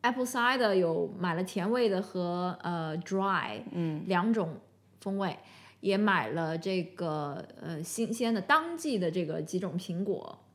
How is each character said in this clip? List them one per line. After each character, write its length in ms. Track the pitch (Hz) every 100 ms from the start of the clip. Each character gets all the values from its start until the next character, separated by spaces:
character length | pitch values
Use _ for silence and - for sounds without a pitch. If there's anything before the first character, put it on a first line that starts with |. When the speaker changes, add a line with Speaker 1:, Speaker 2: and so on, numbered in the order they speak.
Speaker 1:
apple 240 | 240 254 254
cider 480 | 254 240 262 226
有 400 | 190 170 165 170 185
买 160 | 180
了 100 | 165
甜 260 | 185 202 185
味 180 | 247 233
的 140 | 185
和， 560 | 202 185 175 180 180 -
呃， 360 | 175 170 160 160
dry 640 | 175 190 196 180 120 107 -
Speaker 2:
嗯。 320 | 175 165 151 151
Speaker 1:
两 260 | 180 214
种 240 | 220 165 151 - _ _ _
风 160 | 196 196
味， 200 | 190 - - - - -
也 160 | 196 190
买 320 | 208 180 110
了 280 | 156 160 165
这 240 | 185 185
个， 600 | 170 - 170 151 143 139 - -
呃， 200 | 165 156
新 280 | 165 - 226
鲜 200 | 226 233
的 80 | 220
当 360 | 190 302 330 330
季 200 | 320 226
的 120 | 175
这 160 | 180 160
个 160 | 156
几 160 | 156 185
种 220 | 185 170
苹 240 | - 170
果 340 | 202 180 - - -